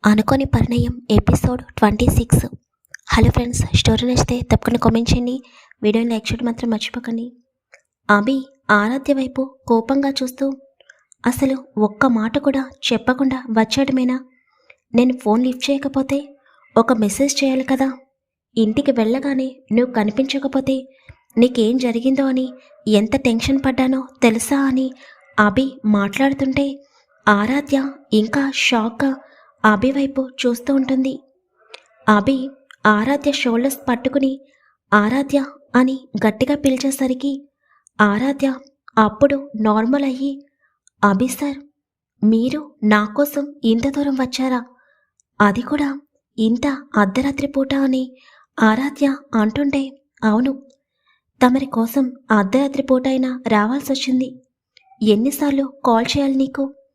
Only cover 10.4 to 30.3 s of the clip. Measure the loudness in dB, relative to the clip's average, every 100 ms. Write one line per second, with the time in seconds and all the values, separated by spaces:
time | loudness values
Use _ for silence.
10.4 | -6 -6 _ _ _ _ _ _ -4 0
11.4 | 0 -2 -6 -2 -2 2 0 2 -2 -2
12.4 | 0 -2 -6 -8 -2 -2 0 0 0 -2
13.4 | -2 0 0 0 0 0 0 -2 -8 _
14.4 | _ _ _ _ _ 2 2 0 0 0
15.4 | 0 -4 -4 -2 -2 -4 -2 -4 -6 -20
16.4 | _ _ _ 0 2 0 0 0 -2 0
17.4 | 0 -2 -2 0 0 -4 _ _ _ _
18.4 | _ 0 0 2 0 0 0 0 -2 -2
19.4 | -4 -8 _ 0 2 0 -2 -2 -2 -2
20.4 | -2 -2 -2 -4 -6 _ _ -20 _ 2
21.4 | 2 4 0 0 -2 0 0 0 0 0
22.4 | -4 -10 _ _ 0 2 2 0 0 0
23.4 | 0 0 0 0 0 0 -6 _ 2 2
24.4 | -2 0 0 0 -2 -6 -20 -20 _ 2
25.4 | 2 2 -2 -4 0 0 0 0 0 0
26.4 | -2 0 -2 -6 _ _ _ _ 0 2
27.4 | 2 -2 0 -2 -2 -8 _ 0 2 -2
28.4 | -2 0 0 0 -2 -2 -4 -4 -12 _
29.4 | _ _ 2 2 0 0 -2 -4 -6